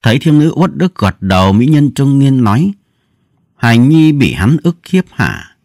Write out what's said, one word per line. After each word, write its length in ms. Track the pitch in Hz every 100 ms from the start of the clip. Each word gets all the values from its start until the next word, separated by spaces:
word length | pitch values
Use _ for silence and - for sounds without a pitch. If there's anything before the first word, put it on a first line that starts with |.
Thấy 160 | - 220
thiếu 140 | 170
nữ 180 | 151 156 -
uất 160 | 190 147
ức 160 | 180 -
gật 260 | 98 -
đầu, 320 | 95 92 95
mỹ 120 | 101 127
nhân 260 | 151 143
trung 280 | 123 139 139
niên 240 | 139 135
nói, 280 | 113 110 190 202 _ _ _ _ _ _ _ _
"Hài 220 | 120 117
nhi 340 | 131 160 156
bị 220 | 147 101
hắn 240 | 65 95 156
ức 140 | 170 165 -
hiếp 160 | 185 -
hả?" 340 | - 82 - - _